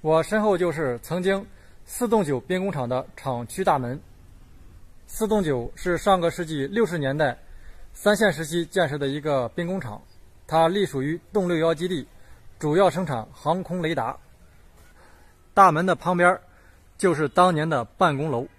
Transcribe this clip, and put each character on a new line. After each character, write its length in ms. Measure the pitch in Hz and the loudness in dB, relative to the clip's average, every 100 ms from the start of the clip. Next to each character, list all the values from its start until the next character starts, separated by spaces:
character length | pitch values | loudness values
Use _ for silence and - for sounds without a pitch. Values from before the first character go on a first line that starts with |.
我 220 | 156 160 | 2 0
身 180 | 156 214 | 2 0
后 140 | 214 185 | 2 2
就 140 | 180 | 0
是 280 | 156 147 120 | -2 -4 -4
曾 200 | - 175 | -6 -4
经 220 | 180 196 196 - - - | 0 -2 -4 -20 -20 -20
四 220 | - - 240 | -16 -6 0
洞 180 | 220 | 0
九 140 | 156 131 | 0 -4
兵 220 | - 185 | -4 -4
工 100 | 196 | -4
厂 180 | 160 120 | -4 -4
的 180 | 127 - - | -4 -6 -10
厂 300 | 139 123 117 | -8 -6 -8
区 180 | - | -2
大 140 | 190 147 | 0 0
门。 220 | 123 139 - - - - - - - - - - - | -2 -8 -12 -20 -20 -20 -20 -20 -20 -20 -20 -20 -16
四 200 | - 214 | -6 0
洞 160 | 214 | 0
九 300 | 170 131 117 | 0 -2 -4
是 220 | - 180 170 | -8 -4 -2
上 240 | - 190 | 2 2
个 100 | 165 | 0
世 140 | - | -4
纪 220 | 165 156 135 | -8 -6 -4
六 180 | 202 | 0
十 140 | 208 170 | -2 0
年 180 | 139 143 | -2 0
代 200 | 147 120 - - - - - | 0 -2 -14 -20 -18 -18 -18
三 240 | - 202 208 | -2 0 2
线 160 | 208 | 2
时 120 | 151 | 0
期 220 | 156 170 165 | -4 -4 -2
建 220 | 190 160 | 0 0
设 100 | 147 | -2
的 80 | 139 | -4
一 140 | 143 | -4
个 280 | 151 139 120 | -2 -2 -2
兵 160 | - 170 | -4 -6
工 140 | 190 | -6
厂， 220 | 127 107 - - - - - | -8 -14 -18 -20 -20 -20 -2
它 220 | 156 165 | 2 4
隶 160 | 196 | 2
属 180 | 190 139 | 0 -2
于 180 | 139 165 - | -4 -6 -4
洞 160 | 208 180 | -2 0
六 80 | 170 | 2
幺 160 | 165 | 2
基 140 | 160 175 | 0 -2
地， 180 | 175 - - - - - - | -6 -8 -18 -20 -20 -20 -6
主 180 | 151 156 | 0 4
要 140 | 190 | 4
生 160 | 160 175 | 2 -4
产 200 | 127 110 | -4 -8
航 300 | - 147 175 | -8 -2 -2
空 180 | 180 180 | -2 -4
雷 140 | 160 | -2
达。 220 | 156 117 - - - - - - - - - - - - - _ | -2 -4 -6 -16 -20 -20 -20 -20 -20 -20 -20 -20 -20 -20 -20 _
大 180 | - 190 | 6 6
门 140 | 156 185 | 8 2
的 80 | |
旁 220 | 170 - 180 | 0 0 4
边 120 | 175 | 4
儿 120 | 185 - - - - _ - | 4 -4 -20 -20 -20 _ -2
就 160 | 190 | 0
是 140 | 151 151 | 2 0
当 260 | - 185 | 4 4
年 140 | 160 156 | 4 0
的 160 | 147 | -2
办 320 | 113 - 180 139 | -4 0 0 2
公 140 | 156 | -2
楼。 160 | 120 135 | -2 -4